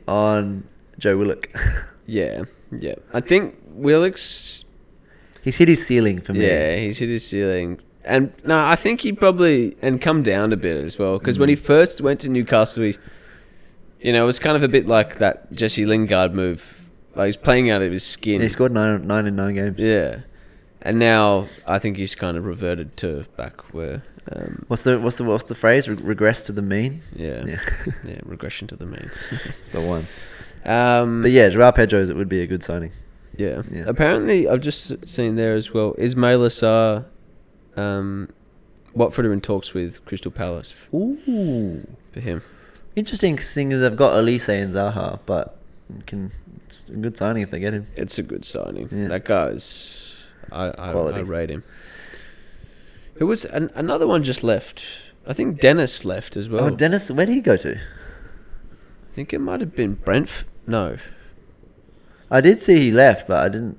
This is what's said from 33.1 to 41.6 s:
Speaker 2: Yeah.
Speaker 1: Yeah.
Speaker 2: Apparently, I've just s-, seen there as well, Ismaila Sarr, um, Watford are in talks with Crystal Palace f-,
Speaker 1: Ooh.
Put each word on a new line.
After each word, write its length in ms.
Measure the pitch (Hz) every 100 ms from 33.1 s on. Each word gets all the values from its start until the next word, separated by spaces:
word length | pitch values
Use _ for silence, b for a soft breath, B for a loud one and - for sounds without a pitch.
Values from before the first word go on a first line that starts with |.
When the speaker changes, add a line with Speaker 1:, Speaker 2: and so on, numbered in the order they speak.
| - - -
Speaker 2:
Yeah. 260 | 101 65 -
Speaker 1:
Yeah. 140 | 85 85
Speaker 2:
Apparently, 640 | 123 156 202 - 190 95
I've 120 | 127
just 300 | 147 - -
s-, 80 | -
seen 320 | - - 117 113
there 180 | 113
as 180 | 110 110
well, 220 | 113 107 -
Ismaila 500 | 123 127 123 123 120
Sarr, 540 | - 113 113 113 107 127 - - - _ _ _ -
um, 480 | 101 98 98 98 95 - _ _ _ _ _
Watford 320 | - 117 - 117
are 60 |
in 80 | 101
talks 320 | - 101 -
with 320 | 92 87 -
Crystal 260 | - 98 -
Palace 420 | - 90 85 - -
f-, 160 | -
Speaker 1:
Ooh. 920 | 156 226 294 - 226 180 123